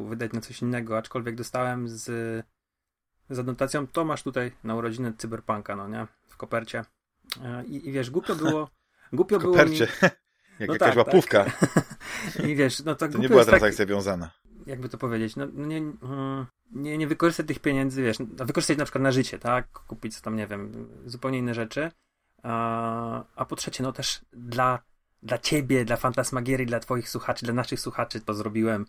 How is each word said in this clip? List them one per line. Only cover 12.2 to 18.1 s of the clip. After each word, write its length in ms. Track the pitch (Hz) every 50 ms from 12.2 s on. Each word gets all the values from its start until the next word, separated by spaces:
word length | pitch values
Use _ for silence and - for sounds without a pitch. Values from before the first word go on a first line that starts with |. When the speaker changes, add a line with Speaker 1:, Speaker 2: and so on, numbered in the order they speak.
| - 185 - - 147 147
Speaker 1:
I 80 | 151
wiesz, 280 | 139 143 131 - - 143
no 120 | 160 151
to 40 | -
Speaker 2:
To 60 | 165
nie 60 | 156
Speaker 1:
głupio 160 | 147 - 131 131
Speaker 2:
była 120 | 127 131
Speaker 1:
jest 100 | 117 110
tak 80 | 107 107
Speaker 2:
transakcja 260 | 107 104 98 - 104
wiązana. 460 | 95 101 101 95 98 95 87 85 78 - _ _ - - - -
Speaker 1:
jakby 240 | 135 135 123 123 117
to 80 | - 117
powiedzieć, 380 | 135 123 117 113 113 110 -
no, 120 | - 139 139 -
no 120 | 143 147
nie, 120 | 151 156 160
mm, 680 | 156 151 147 - - 127 139 139 135 135 135 135 127 123 _ _ _ _
nie, 260 | 117 127 139 151 151 156
nie 100 | 156 139
wykorzystać 400 | 160 - 160 170 165 - 160 151
tych 120 | 143 -
pieniędzy, 440 | - 151 139 135 135 135 131 135 127
wiesz, 160 | 113